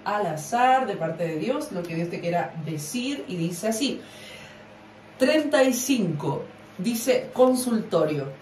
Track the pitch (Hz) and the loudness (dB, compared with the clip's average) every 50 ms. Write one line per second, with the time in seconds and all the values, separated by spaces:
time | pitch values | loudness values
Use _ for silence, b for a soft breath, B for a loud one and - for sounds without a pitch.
0 | - 190 208 208 196 165 156 147 - - 233 240 254 254 262 262 226 202 190 165 | -4 -2 -2 0 0 -2 -2 -6 -4 -2 2 4 6 6 6 4 4 0 -2 -2
1 | 165 160 165 - 170 160 156 156 196 233 277 302 302 - 196 175 170 - 165 165 | -4 -4 -2 -2 -2 -2 -2 -2 -2 -2 -2 -2 -4 -6 -6 -8 -6 -4 -4 -4
2 | 170 170 190 170 175 170 170 170 156 - - 165 147 151 160 151 - - - 247 | -4 -4 -4 -4 -2 0 0 0 -2 -2 -6 -8 -8 -6 -6 -6 -6 -6 -6 -4
3 | 247 277 285 - - - 185 170 165 175 175 - - 220 220 - 277 233 - B | -4 -4 -4 -6 -6 -6 -4 -2 -2 -2 -2 -2 -2 -2 0 0 0 -2 -2 B
4 | B B B B B B B B B B B B B B - - - - - - | B B B B B B B B B B B B B B -20 -20 -20 -20 -20 -20
5 | - - - - 262 294 311 311 294 285 294 277 262 262 240 - - - 269 226 | -20 -20 -2 2 2 4 4 4 2 4 4 4 6 4 4 2 0 0 2 2
6 | 190 165 147 143 165 143 127 123 - - - - - - - - 180 233 240 220 | 2 0 -2 -2 -2 -4 -4 -4 -6 -10 -14 -20 -20 -16 -10 -4 -2 -2 -2 0
7 | - 262 247 - - - - 233 254 254 254 247 - 240 226 214 - - 185 165 | 2 2 2 2 0 -2 4 6 6 6 6 4 2 2 0 0 2 0 2 2
8 | 156 151 151 139 131 139 - - | 2 2 0 -2 -4 -6 -10 -12